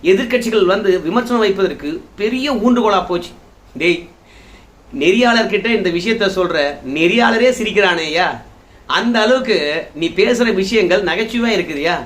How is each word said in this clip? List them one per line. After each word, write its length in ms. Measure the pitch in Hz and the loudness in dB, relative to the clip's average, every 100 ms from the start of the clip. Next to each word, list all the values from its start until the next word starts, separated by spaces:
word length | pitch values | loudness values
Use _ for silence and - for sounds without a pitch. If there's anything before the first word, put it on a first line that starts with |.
எதிர்க்கட்சிகள் 640 | 165 196 247 240 233 220 180 | 2 2 2 -2 0 2 2
வந்து 200 | 196 202 180 | 2 2 0
விமர்சனம் 440 | 160 214 240 240 | 0 -2 0 0
வைப்பதற்கு 460 | 208 190 185 147 143 165 - | 0 2 -2 -2 -8 -8 -12
பெரிய 320 | - 208 254 277 247 | -6 -4 -2 -2 0
ஊண்டுகோலா 420 | 226 240 214 196 | 2 2 2 0
போச்சு. 300 | 180 175 - - - - - | 0 -6 -6 -18 -20 -20 -20
டேய், 260 | - 165 170 - - - - - - - - - | -2 0 0 -4 -20 -20 -20 -20 -20 -20 -20 -14
நெறியாளர்கிட்ட 760 | 139 156 214 247 226 214 202 214 | -2 2 4 4 2 0 -2 0
இந்த 200 | 226 180 | 0 0
விஷயத்த 360 | 170 190 220 202 | -2 -2 -2 -2
சொல்ற, 260 | 185 175 160 143 143 131 | 0 -2 0 -2 -4 -8
நெறியாளரே 600 | 143 170 226 233 226 254 | -2 0 2 2 2 2
சிரிக்கிறானேயா. 760 | 247 214 202 190 170 156 160 180 - - - - - - | 2 0 2 2 2 -2 0 -2 -2 -14 -20 -20 -20 -4
அந்த 280 | 147 233 226 | -2 0 2
அளவுக்கு 360 | 214 262 233 185 147 156 - | 2 2 2 -2 0 -4 -6
நீ 140 | 147 165 | -4 -4
பேசுற 340 | 170 220 247 240 | 2 2 2 2
விஷயங்கள் 540 | 190 190 226 180 190 185 | 0 0 0 2 2 0
நகைச்சுவையா 480 | 175 220 240 233 202 | -2 -4 -2 0 -2
இருக்குதுயா. 400 | 156 147 156 165 | -2 -4 -2 -4